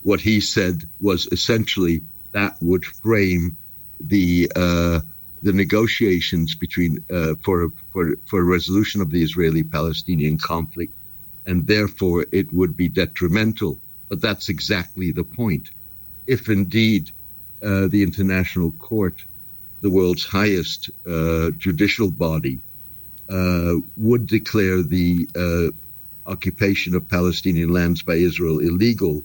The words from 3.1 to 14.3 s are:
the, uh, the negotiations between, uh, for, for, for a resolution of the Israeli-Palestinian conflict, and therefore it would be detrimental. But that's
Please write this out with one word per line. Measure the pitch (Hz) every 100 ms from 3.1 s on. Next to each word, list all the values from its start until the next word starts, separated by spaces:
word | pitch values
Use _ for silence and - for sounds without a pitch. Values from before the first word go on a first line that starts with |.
| 110 95 90 85 82 - - - -
the, | 78 98 90 87 85 -
uh, | 90 85 85 82 80 - - -
the | 104
negotiations | 95 92 104 113 - 110 90 - 87 80 -
between, | 87 - 87 78 -
uh, | 90 80 78
for, | - 90 82 - -
for, | 95 82 - -
for | 98
a |
resolution | 87 90 78 98 107 101
of | 85
the | 85
Israeli-Palestinian | 80 80 82 80 78 78 80 78 - 87 73 78
conflict, | - 82 80 - 82 - - - - - -
and | 90 80
therefore | 107 101 - 92 87 -
it | 98 85
would | 87 92 78
be | 87
detrimental. | 92 85 - 90 95 110 107 95 69 - - -
But | 98
that's | 113